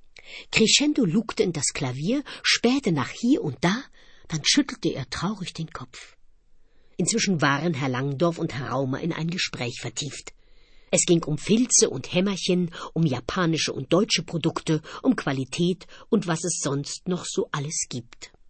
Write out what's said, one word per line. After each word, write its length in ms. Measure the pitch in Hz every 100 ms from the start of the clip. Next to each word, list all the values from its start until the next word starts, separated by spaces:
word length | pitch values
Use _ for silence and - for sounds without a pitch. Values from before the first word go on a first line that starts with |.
| - - - - -
Crescendo 520 | - 220 - 294 302
lugte 380 | 202 190 220 -
in 100 | 196
das 200 | 156 -
Klavier, 500 | - 131 127 160 277 - -
spähte 500 | - - 240 269 214
nach 180 | 151 120
hier 320 | - 233 285
und 140 | 156 123
da, 200 | 170 226 - - - - -
dann 140 | 156
schüttelte 460 | - - 269 - 160
er 180 | 135 127
traurig 460 | - 175 214 180
den 180 | - 160
Kopf. 440 | - 127 - - - - - _ - - - - -
Inzwischen 420 | 170 226 - 170
waren 340 | 147 139 170
Herr 140 | 135 139
Langdorf 500 | 127 139 135 170 165
und 160 | 165
Herr 160 | - 127
Raumer 300 | 127 135 135
in 120 | 170
ein 180 | 147 160
Gespräch 500 | 180 - - 120 -
vertieft. 540 | 120 - 147 - - - - - - - -
Es 140 | 175
ging 180 | - 170
um 120 | - 151
Filze 540 | - 220 254 - -
und 220 | 131 -
Hämmerchen, 580 | 180 196 190 - 180 170 - -
um 120 | 170
japanische 680 | 165 120 - 190 170 156 -
und 200 | - 131
deutsche 300 | 165 214 -
Produkte, 600 | - 170 160 - - 156 - -
um 140 | - 226
Qualität 720 | - 135 127 - 175 185 - - -
und 180 | 214 165
was 180 | 160
es 160 | 180 -
sonst 460 | 147 139 143 - -
noch 160 | 175 -
so 220 | - -
alles 340 | 151 143 - -
gibt. 440 | 123 - - - - -